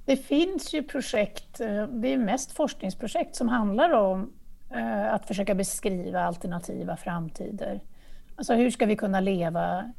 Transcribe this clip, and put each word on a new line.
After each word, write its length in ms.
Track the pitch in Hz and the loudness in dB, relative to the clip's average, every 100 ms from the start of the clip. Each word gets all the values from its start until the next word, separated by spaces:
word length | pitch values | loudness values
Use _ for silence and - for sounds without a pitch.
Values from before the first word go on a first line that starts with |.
Det 120 | - 269 | 2 2
finns 580 | - 285 359 370 - | 4 2 4 0 -2
ju 80 | 302 | -4
projekt, 800 | 294 277 - 214 202 - - - | -2 -4 0 0 0 -2 -12 -6
eh, 260 | 226 208 214 | -2 -2 -2
det 260 | 240 254 | -2 0
är 60 | 269 | 2
mest 340 | 202 269 - | 2 0 -2
forskningsprojekt 840 | - 277 - 190 - 220 339 - - | -2 -2 -2 -6 -4 -2 -2 -2 0
som 120 | 233 | 2
handlar 420 | 240 196 208 339 | 2 4 4 6
om, 400 | 247 190 185 233 - - - - | 6 4 2 -4 -10 -16 -14 -8
eh, 440 | 233 226 208 220 | -4 -2 0 0
att 120 | 214 - | 0 0
försöka 280 | 196 202 | 0 2
beskriva 640 | 190 190 - 202 180 185 180 | 2 0 -2 -2 -2 -2 0
alternativa 760 | 175 175 185 175 185 185 175 165 | 0 -2 -4 -4 -6 -6 -4 -6
framtider. 840 | 180 170 160 - 196 202 - 202 - - - - - - | -4 -4 -4 -6 -8 -6 -6 -6 -8 -14 -14 -14 -12 -6
Alltså, 180 | - | 2
hur 160 | 233 247 | 4 4
ska 160 | - 214 | 4 2
vi 100 | 208 | 2
kunna 240 | 202 190 | 2 2
leva 680 | 190 185 170 170 175 180 240 | 2 2 2 0 0 -2 -4